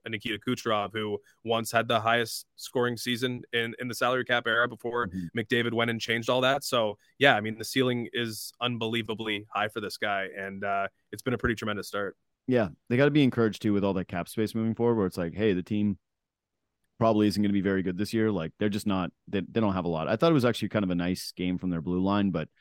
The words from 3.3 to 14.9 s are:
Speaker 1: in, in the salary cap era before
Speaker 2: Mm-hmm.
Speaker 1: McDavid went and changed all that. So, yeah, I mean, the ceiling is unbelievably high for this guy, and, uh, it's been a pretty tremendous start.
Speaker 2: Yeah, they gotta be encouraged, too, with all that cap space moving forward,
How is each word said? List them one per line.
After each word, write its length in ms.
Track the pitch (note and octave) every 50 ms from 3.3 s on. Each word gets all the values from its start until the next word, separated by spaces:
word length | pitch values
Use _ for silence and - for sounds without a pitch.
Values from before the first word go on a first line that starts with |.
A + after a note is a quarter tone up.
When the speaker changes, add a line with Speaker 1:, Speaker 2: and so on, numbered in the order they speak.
| B2 A#2 - -
Speaker 1:
in, 220 | - A#2 A2+ A#2 - -
in 80 | B2
the 60 | B2 A2
salary 280 | - B2+ B2 C3 B2+ A#2+
cap 220 | - B2 A#2+ A2+
era 200 | A#2 A2+ A#2 A#2+
before 400 | A#2+ A#2 - - A#2+ A#2 A#2+ A#2
Speaker 2:
Mm-hmm. 320 | F2+ F2+ F#2+ F2 D#2+ - A#2
Speaker 1:
McDavid 340 | A2+ - B2+ A#2+ A#2 A#2+ A2+
went 160 | A#2 A#2 A#2
and 80 | A2+ A2
changed 280 | - - A2+ A#2 A2+ B2+
all 120 | B2+ C3
that. 220 | B2+ C3 C#3 C#3+ -
So, 340 | - C3 A#2+ A2 G#2+ G#2 - _ _ _ -
yeah, 160 | C3+ C#3 A#2+
I 60 | G#2
mean, 160 | G#2+ A2 G#2+
the 80 | A2 A2
ceiling 440 | - - C3 B2+ B2+ B2 A#2+ A#2 - -
is 400 | A#2 A#2 A2+ G#2+ - - - - _
unbelievably 880 | A#2+ B2 A#2+ A2+ A#2 A2 A#2 A#2 G#2+ A2 A2 F#2+ A2 A2 G#2 G2+ G#2 - -
high 140 | G2+ G#2
for 140 | G#2+ - A2+
this 160 | G2+ F#2 -
guy, 300 | - A2+ G#2 G2+ G2 G2 F2+ C#2+
and, 260 | G2 F#2+ G2 G2 G2 G2+
uh, 240 | G2+ G2 G2 G2 F#2+ - _ _ _
it's 100 | A2+ A2 -
been 100 | C3 B2
a 40 |
pretty 180 | - - A#2+ A2+
tremendous 320 | - A2+ G#2+ G#2 G2 F#2
start. 280 | - - G2+ G2+ F#2 - _ _ _ _ _ _
Speaker 2:
Yeah, 220 | - B2+ A#2+ G#2+ E2 - - _ -
they 80 | A#2
gotta 140 | B2 C#3+ D3
be 120 | C#3+ D3+ C#3
encouraged, 380 | B2 - A#2+ A2+ G#2+ G2 -
too, 120 | - G#2+ G2+
with 100 | G2 G2
all 100 | G2 F2+
that 140 | F#2 F2+
cap 200 | - G2 F2 E2+ -
space 260 | - A2+ A2 G2+ -
moving 200 | A2+ A2 A2+ G#2+
forward, 200 | - A#2 A#2+